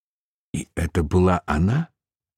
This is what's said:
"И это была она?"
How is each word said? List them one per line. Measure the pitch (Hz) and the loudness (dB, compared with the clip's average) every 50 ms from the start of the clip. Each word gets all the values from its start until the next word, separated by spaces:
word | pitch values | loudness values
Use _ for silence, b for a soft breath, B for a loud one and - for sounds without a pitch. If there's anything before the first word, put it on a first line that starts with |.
| _ _ _ _ _ _ _ _ _ _ - | _ _ _ _ _ _ _ _ _ _ -10
"И | - - - _ | -10 -10 -8 _
это | - 85 80 - 92 | -6 -4 -2 -2 -2
была | 80 73 - 92 90 92 90 - - - | -2 0 2 2 4 4 2 0 -2 -2
она?" | 73 78 85 98 120 151 165 - _ _ _ _ _ _ _ _ _ | -2 0 0 2 0 0 -2 -4 _ _ _ _ _ _ _ _ _